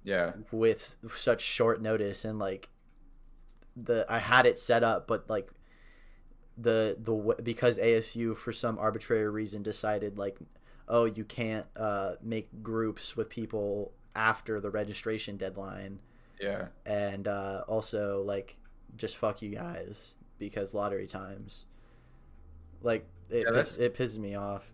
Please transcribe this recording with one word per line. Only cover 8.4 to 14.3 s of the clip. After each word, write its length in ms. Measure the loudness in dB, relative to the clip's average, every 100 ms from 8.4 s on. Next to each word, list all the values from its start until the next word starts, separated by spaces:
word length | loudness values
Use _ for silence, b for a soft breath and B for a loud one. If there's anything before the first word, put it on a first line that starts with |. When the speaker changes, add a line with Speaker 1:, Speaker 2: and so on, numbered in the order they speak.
| -6
Speaker 2:
some 280 | -4 -2 0
arbitrary 500 | 0 0 2 2 2
reason 340 | 0 -4 -4
decided, 540 | -4 -2 0 0 -2 -4
like, 220 | -6 -6 -18 -20 b b 2
"Oh, 160 | 4
you 180 | 4 0
can't, 440 | -10 -4 -4 -4 -8 -4
uh, 400 | -2 0 -2 -4
make 400 | -4 -6 -6 -12
groups 520 | -4 0 0 -2 -8
with 140 | -4 -4
people 640 | -4 -4 -2 0 -2 -4 -10 -10
after 440 | 2 2